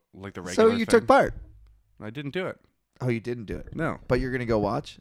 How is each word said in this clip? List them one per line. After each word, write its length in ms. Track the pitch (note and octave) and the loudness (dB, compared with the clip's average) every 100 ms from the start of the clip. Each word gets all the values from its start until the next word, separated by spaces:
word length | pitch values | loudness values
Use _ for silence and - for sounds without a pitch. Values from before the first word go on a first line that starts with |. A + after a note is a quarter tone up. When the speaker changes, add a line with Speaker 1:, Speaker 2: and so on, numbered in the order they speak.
| _ | _
Speaker 1:
like, 200 | - G2 | -16 -14
the 60 | F#2+ | -12
Speaker 2:
So 40 | F2+ F2+ | -6 4
Speaker 1:
regular 60 | A3+ | 4
Speaker 2:
you 40 | A#3 | 4
Speaker 1:
thing. 160 | A3+ A#3 | 4 4
Speaker 2:
took 60 | G#3+ | 6
part? 260 | C4+ E3+ - - - - _ _ - | 6 4 0 -12 -20 -20 _ _ -16
Speaker 1:
I 100 | G#2 | -14
didn't 220 | A#2+ C#3+ | -10 -8
do 140 | F3+ F3 | -6 -6
it. 120 | - _ _ _ - | -8 _ _ _ -8
Speaker 2:
Oh, 80 | B2+ | -4
you 120 | A#2 | -4
didn't 260 | G#2+ A#2+ G2+ | -4 -8 -8
do 100 | E2+ | -10
it? 180 | - | -10
Speaker 1:
No. 240 | - D#3 - - | -6 -6 -6 -2
Speaker 2:
But 120 | B2 | -2
you're 100 | C3 | -2
gonna 120 | B2+ A#2+ | -4 0
go 120 | A2+ | 0
watch? 400 | G2+ B2 - - | 0 -2 -6 -16